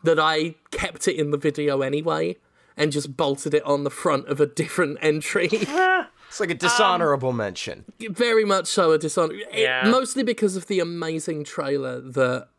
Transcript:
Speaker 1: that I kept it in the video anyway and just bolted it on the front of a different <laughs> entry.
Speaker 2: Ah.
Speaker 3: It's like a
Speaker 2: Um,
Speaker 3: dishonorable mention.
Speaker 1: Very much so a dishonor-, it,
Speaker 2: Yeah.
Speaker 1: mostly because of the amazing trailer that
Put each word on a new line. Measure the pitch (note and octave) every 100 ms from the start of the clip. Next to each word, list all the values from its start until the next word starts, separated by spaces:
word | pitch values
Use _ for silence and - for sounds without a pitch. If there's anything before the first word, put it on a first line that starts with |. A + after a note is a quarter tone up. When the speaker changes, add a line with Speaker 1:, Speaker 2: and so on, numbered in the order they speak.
Speaker 1:
that | D#3+ D#3
I | D#3 D#3 E3 D#3+ _
kept | - F#3+ - -
it | E3
in | D3
the | D3
video | D3+ C#3+ D3 C#3
anyway | C3+ C#3+ D#3+ D#3 E3 F3+ _ _ _ -
and | D3+
just | D3 C#3 C3
bolted | D3+ C#3 D#3
it | D3
on | D3 C#3+
the | C#3+
front | - F3 C#3 C3+
of | C#3+
a | D3
different | - D#3+ - D#3+ D3
<laughs> |
entry. | D#3 D3+ - G3+ F3 A3 G#3+
Speaker 2:
Ah. | D#4 F#4 F#4 - _ -
Speaker 3:
It's | -
like | F#3+
a |
Speaker 2:
Um, | E3+
Speaker 3:
dishonorable | B3+ A#3+ G#3 F3+ E3 C#3 B2+
mention. | A#2+ G#2 F2 - - - -
Speaker 1:
Very | A3 F3 A#3+ A3 G#3
much | F#3+ E3+
so | - E3
a | D#3
dishonor-, | D#3 F#3 D#3+ G3
it, | G#3
Speaker 2:
Yeah. | A3 B2+ B2+ G3+
Speaker 1:
mostly | B3+ C4 C4
because | A#3+ A3 G#3 F#3
of | -
the | F#3+
amazing | E3+ E3+ E3 D#3+ E3 D#3
trailer | D3 - C#3+ C#3+ C3 B2+
that | C3 B2+ B2+ B2+ -